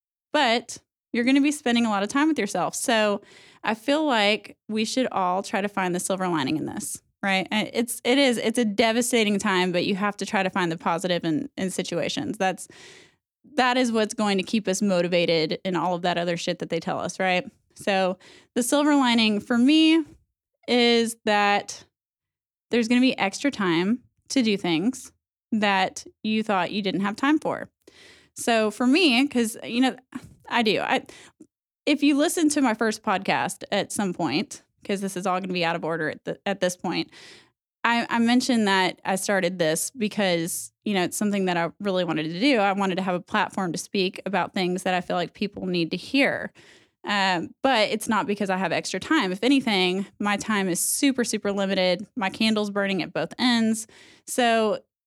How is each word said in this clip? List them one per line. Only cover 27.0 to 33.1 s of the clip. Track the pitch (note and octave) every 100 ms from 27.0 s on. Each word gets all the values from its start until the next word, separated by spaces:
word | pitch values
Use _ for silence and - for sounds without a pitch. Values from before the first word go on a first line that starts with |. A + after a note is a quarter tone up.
have | G3+ G#3
time | C4+ D#4
for. | F3 - - _ - - - - _ -
So | - A3+ G#3+
for | - B3+
me, | C4+ C4 A#3 C#4+
'cause, | B3 A3 -
you | - A#3
know, | C4 - _ - - - -
I | A#3+
do. | A3 D#3
I, | - C4 - - - _ - _ _ _ -
if | D4
you | C#4+ C#4
listen | E4 F#4 D4+
to | D4+
my | C4
first | A3 A3 G#3+
podcast | A3